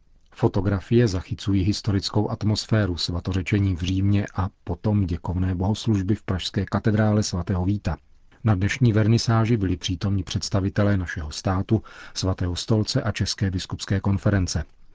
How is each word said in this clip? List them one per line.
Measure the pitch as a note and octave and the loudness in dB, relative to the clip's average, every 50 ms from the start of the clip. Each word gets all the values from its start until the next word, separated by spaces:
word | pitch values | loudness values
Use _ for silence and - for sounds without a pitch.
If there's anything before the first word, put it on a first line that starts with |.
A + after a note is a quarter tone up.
| _ _ - _ _ _ - | _ _ -20 _ _ _ -2
Fotografie | - B2 A2+ - G2+ F2+ G2 G2+ F#2 - - A#2 A#2+ B2 | 0 0 2 2 0 0 0 0 -2 0 2 4 4 4
zachycují | G#2 F2 F2 - - G2 - - G2 G2 G2 F2 | 4 2 -2 -4 -6 -8 -4 -2 0 2 2 2
historickou | G#2 G2 - - G#2+ G2+ G2 - - - G#2+ G#2+ - | 2 0 0 0 0 0 0 0 0 0 0 0 0
atmosféru | A#2 - G2+ G#2+ G#2+ - - - A#2 G#2+ G2+ F2+ F2 | -2 -2 -2 -2 -2 -2 -2 0 0 2 2 0 -2
svatořečení | E2 - - E2+ E2+ - F#2+ F#2 F#2+ E2+ - G#2+ G2+ G2 F#2+ F2+ | -4 -4 -4 -4 -4 -4 -2 -2 -2 0 0 2 2 2 2 0
v | D#2+ | 0
Římě | F2+ F2+ F#2+ F#2+ G2 G2+ G2+ G2+ - - - | -2 -2 0 2 2 2 2 2 0 -2 -4
a | G2 F#2+ G2+ - _ _ | -4 -4 -4 -6 _ _
potom | - E2+ - - G#2+ G#2 G#2 F#2+ | -8 -6 -2 0 0 2 2 2
děkovné | E2+ E2+ - - - E2+ F2+ F#2 F#2 F2+ | 0 -2 -4 -4 -4 -2 -2 0 0 0
bohoslužby | F2 G2 G#2+ G#2+ - - A#2 G#2+ G2 F#2 G2 G#2+ | 0 0 -2 -2 0 0 0 0 0 0 0 -2
v | - - | -2 -2
pražské | - F#2+ F2 - - - G2+ F#2 | -4 -4 -4 -4 -4 -4 -4 -2
katedrále | - - G#2+ - A2+ G#2 G#2+ G#2+ G#2+ G#2 G#2+ G#2 | -2 -2 -2 0 2 2 2 2 2 2 2 0
svatého | - G2 F#2 F#2 - F#2+ F2+ F2+ | 0 -2 -4 -2 -2 -2 0 0
Víta. | G2 G2+ G#2 - F2+ D2+ - - _ - - - - - - - | 0 -2 -2 -2 -6 -6 -6 -10 _ -20 -20 -20 -20 -12 -2 0
Na | A2+ G#2 | 0 2
dnešní | F2+ G2 G2 - - B2+ A#2 G2+ | 2 2 0 2 2 4 4 4
vernisáži | G#2+ G#2+ G#2+ A#2 A#2 - A#2+ A#2 A2+ A2 A2 B2 | 4 4 4 4 4 4 2 2 2 2 2 2
byli | G#2 F#2+ F2+ F2+ | 2 2 0 0
přítomní | - - - F2+ E2+ G2+ G2 G2+ F#2+ F2 | -2 -2 -4 -4 -2 -2 0 0 -2 -2
představitelé | - - G2 - - - G2 F#2 G2 - A2 G2+ G2+ G2+ | -4 -4 -6 -4 -2 -2 0 0 0 0 2 2 2 2
našeho | F#2+ F2 - - E2 D#2 D2+ | 0 -2 -4 -6 -8 -10 -10
státu, | - - - G2 F#2 F#2+ G2 - A2+ G#2 - - - - - - - | -8 -4 -2 0 0 0 0 2 0 0 0 -4 -16 -20 -20 -14 -8
Svatého | - F#2+ F#2 F#2 - F#2 F2+ F2+ | -2 -2 -2 0 0 -2 -2 -2
stolce | - - - A2+ G#2+ G#2 - - - | -2 0 2 2 2 2 2 0 -2
a | - G#2+ | -2 -2
České | - - G2 - - - G2+ F#2+ | -2 -2 -2 -4 -2 -2 -2 -2
biskupské | F#2 F2+ - - - - - - G2+ F#2 | -2 -2 -4 -6 -8 -8 -4 -2 -2 0
konference. | - G2+ G2 - - G#2+ G2+ G2 F2+ - - D#2+ - - - - - - | 2 2 2 2 2 2 2 2 2 0 -2 -4 -4 -6 -12 -20 -20 -20